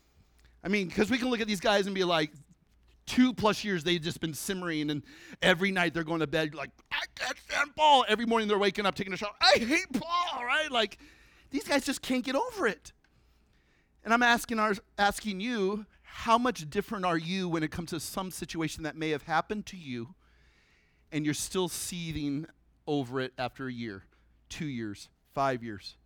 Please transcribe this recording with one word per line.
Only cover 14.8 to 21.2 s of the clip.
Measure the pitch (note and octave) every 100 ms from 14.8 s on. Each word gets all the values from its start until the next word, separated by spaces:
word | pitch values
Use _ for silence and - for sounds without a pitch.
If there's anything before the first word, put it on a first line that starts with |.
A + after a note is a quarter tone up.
| - -
asking | G3+ G3+ A3 F#3+
you, | A#3 A#3 F#3+ G#3 G#3+ _
how | - - A3+ A3+
much | B3 F#3 D3+
different | G3+ - G#3+
are | F#3 E3
you | E3 F#3+ F3+
when | E3
it | D#3
comes | - E3
to | E3
some | - G3 F#3
situation | - E3+ E3 D#3+ -
that | D#3 C#3+
may | D#3
have | D3
happened | - D#3+ - G#3 -
to | F#3+
you, | C#3+ A#2+ A#2+ - _ _ _ _ _ _ _ _ _
and | D3+